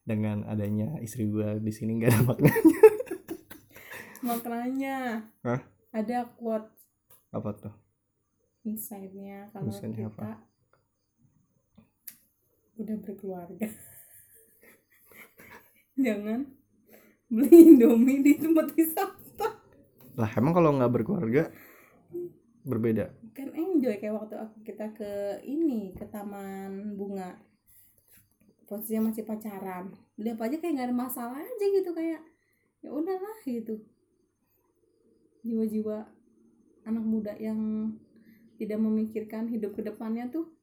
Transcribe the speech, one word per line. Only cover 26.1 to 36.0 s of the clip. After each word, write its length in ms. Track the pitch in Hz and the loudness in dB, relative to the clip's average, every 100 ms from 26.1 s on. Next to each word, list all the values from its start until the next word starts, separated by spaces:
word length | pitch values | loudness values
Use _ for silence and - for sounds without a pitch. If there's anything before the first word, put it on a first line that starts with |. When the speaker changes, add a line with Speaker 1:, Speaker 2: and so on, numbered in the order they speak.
| 214 202 202 196 196 196 196 208 196 | -12 -12 -12 -12 -12 -12 -12 -12 -10
Speaker 2:
bunga. 440 | 196 196 180 - _ _ _ - _ _ _ - _ _ _ _ | -10 -8 -10 -16 _ _ _ -20 _ _ _ -20 _ _ _ _
Posisinya 480 | - 214 220 220 220 | -14 -12 -6 -4 -2
masih 120 | 220 | -4
pacaran. 680 | 220 214 214 196 190 180 190 - _ - | -10 -10 -10 -12 -10 -10 -12 -16 _ -10
Beli 160 | 214 | -8
apa 120 | 220 226 | -6 -6
aja 120 | 320 | -6
kayak 160 | 349 | -4
nggak 140 | 277 247 | -4 -4
ada 100 | 247 | -4
masalah 400 | 254 262 233 269 | -6 -8 -10 -12
aja 280 | 403 466 403 | -12 -4 0
gitu, 220 | 392 359 | 0 -2
kayak 300 | 330 330 311 - _ _ _ _ _ | -6 -6 -6 -12 _ _ _ _ _
ya 100 | - | -12
udahlah 480 | 254 330 381 403 440 | -8 -6 -6 -8 -10
gitu. 360 | 269 233 220 214 - _ _ _ _ _ _ _ _ _ _ _ _ _ _ _ | -8 -8 -8 -12 -14 _ _ _ _ _ _ _ _ _ _ _ _ _ _ _
Jiwa-jiwa 560 | 233 226 220 214 214 214 | -8 -4 -2 -4 -6 -8